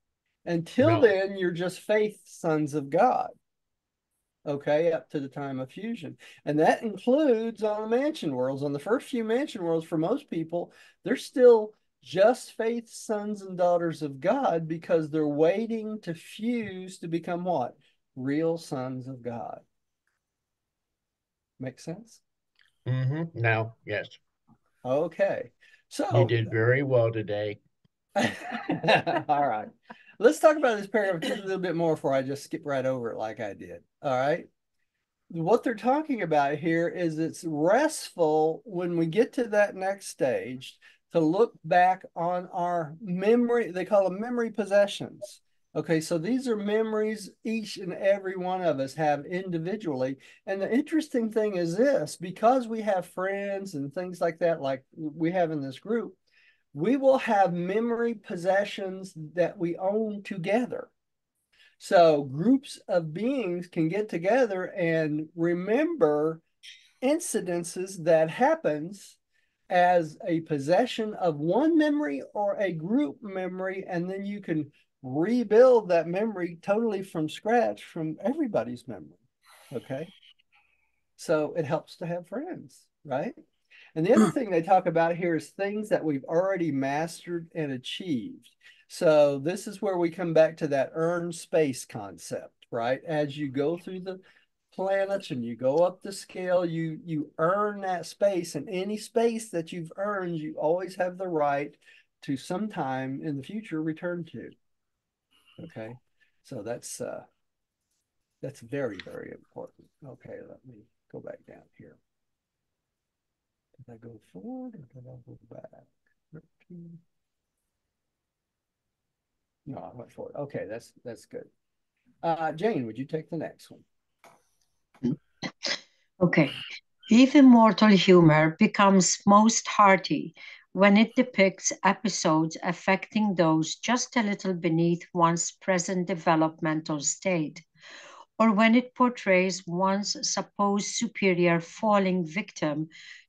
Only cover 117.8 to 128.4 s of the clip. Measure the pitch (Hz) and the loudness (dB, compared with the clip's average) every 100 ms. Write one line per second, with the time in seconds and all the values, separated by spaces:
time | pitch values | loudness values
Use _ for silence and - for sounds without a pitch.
117.8 | _ _ _ _ _ _ _ _ _ _ | _ _ _ _ _ _ _ _ _ _
118.8 | _ _ _ _ _ _ _ _ - 117 | _ _ _ _ _ _ _ _ -16 -14
119.8 | 87 123 117 - - - 143 - 87 113 | -14 -16 -18 -16 -14 -10 -10 -8 -10 -12
120.8 | - _ 123 110 - - - _ _ _ | -14 _ -16 -16 -14 -16 -18 _ _ _
121.8 | _ _ _ _ 170 156 160 156 208 180 | _ _ _ _ -4 -2 -2 -2 -2 -2
122.8 | 117 107 143 160 156 165 95 - - - | -4 -8 -6 -8 -6 -8 -8 -12 -20 -20
123.8 | _ _ _ _ - _ _ _ _ _ | _ _ _ _ -20 _ _ _ _ _
124.8 | _ _ 123 - _ _ - - - - | _ _ -6 -6 _ _ -16 -10 -8 -8
125.8 | - _ _ - 180 - 143 - - - | -10 _ _ 0 2 4 2 0 -14 -16
126.8 | _ _ - 220 262 294 269 240 220 - | _ _ 4 6 8 10 10 10 8 6
127.8 | 214 196 190 180 165 151 | 6 8 8 10 10 8